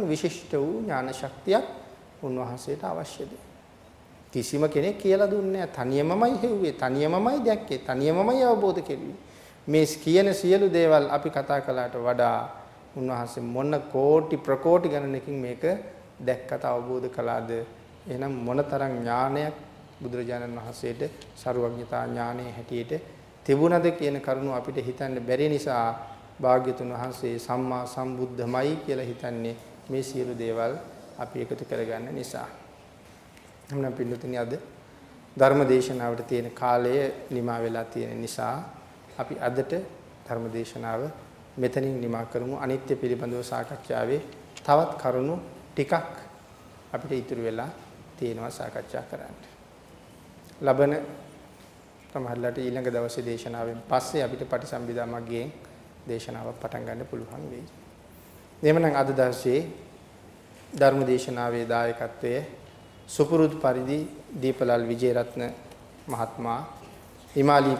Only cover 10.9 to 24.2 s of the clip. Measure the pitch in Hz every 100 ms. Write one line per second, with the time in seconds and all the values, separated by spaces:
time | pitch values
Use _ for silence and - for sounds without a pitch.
10.9 | 151 143 143 156 143 135 143 135 127 123
11.9 | 123 120 123 120 113 117 - - - -
12.9 | 139 127 120 117 127 120 127 143 147 135
13.9 | 131 143 156 156 143 - 131 165 175 175
14.9 | 147 139 135 151 139 123 120 160 202 -
15.9 | - - - 123 127 - 131 127 123 123
16.9 | 127 127 120 117 117 113 117 117 - -
17.9 | - 185 127 139 127 120 135 143 139 135
18.9 | 123 117 120 135 143 151 151 - - -
19.9 | - 131 123 120 120 120 117 113 117 123
20.9 | 117 - - - - 127 123 120 120 117
21.9 | 123 120 120 120 123 123 117 117 120 120
22.9 | 160 - - - - - 139 165 175 170
23.9 | 170 147 139